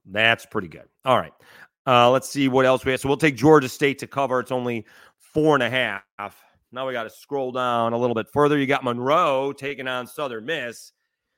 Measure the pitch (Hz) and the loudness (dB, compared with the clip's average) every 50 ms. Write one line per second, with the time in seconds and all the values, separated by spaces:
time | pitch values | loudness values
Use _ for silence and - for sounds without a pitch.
0 | _ 95 95 107 110 117 117 - - - - 107 92 80 73 64 - _ _ _ | _ -6 0 2 2 4 2 0 -2 -6 -6 -6 -6 -8 -10 -18 -20 _ _ _
1 | - 131 123 101 82 76 - _ _ - - - - _ _ _ _ 135 123 120 | -2 0 0 0 0 -4 -10 _ _ -20 -20 -20 -20 _ _ _ _ 2 4 6
2 | 120 123 131 127 - - - 139 139 131 123 135 131 131 131 127 - 135 131 - | 6 6 4 2 0 -4 -4 -2 0 2 2 4 4 4 2 2 0 -2 -2 -2
3 | - 135 143 135 160 151 131 104 127 156 156 151 131 120 - - 151 139 131 - | -2 -2 0 0 0 0 0 4 6 6 6 6 4 2 -2 -2 -2 -2 -2 -4
4 | - - - 139 139 123 127 127 120 - 131 127 123 123 120 110 - _ - - | -10 -8 -4 -4 -2 0 -2 -2 -2 -2 -4 -4 -2 -4 -4 -4 -6 _ -16 -20
5 | - _ _ _ _ _ - 156 151 156 147 135 120 113 127 131 123 110 98 98 | -20 _ _ _ _ _ -2 2 4 4 4 4 2 0 -2 -2 -2 -2 -4 -8
6 | - _ _ - 101 98 - _ _ _ _ _ _ _ 120 127 135 131 127 117 | -12 _ _ -12 -12 -12 -14 _ _ _ _ _ _ _ -12 -8 -8 -6 -6 -6
7 | 110 107 - - - - 143 139 131 127 123 127 127 123 120 117 117 117 117 120 | -8 -10 -14 -20 -12 -8 -6 -4 -4 -4 -4 -4 -2 0 0 0 0 0 0 0
8 | 123 120 117 113 104 - - 143 147 143 151 143 139 127 139 127 131 123 120 120 | 0 0 0 -2 -4 -2 2 2 4 4 4 2 0 0 0 0 -2 -4 -4 -4
9 | 123 135 156 175 175 151 135 131 135 143 139 - 135 143 139 127 131 131 127 127 | -2 0 0 2 2 2 0 -2 -2 -4 -6 -8 -10 -10 -10 -8 -8 -8 -8 -8
10 | 120 117 - 156 147 131 117 110 110 147 165 143 123 120 110 - - - _ _ | -8 -10 -10 -10 -10 -8 -8 -8 -8 -6 -6 -6 -8 -10 -12 -14 -20 -20 _ _
11 | _ _ _ _ _ _ _ | _ _ _ _ _ _ _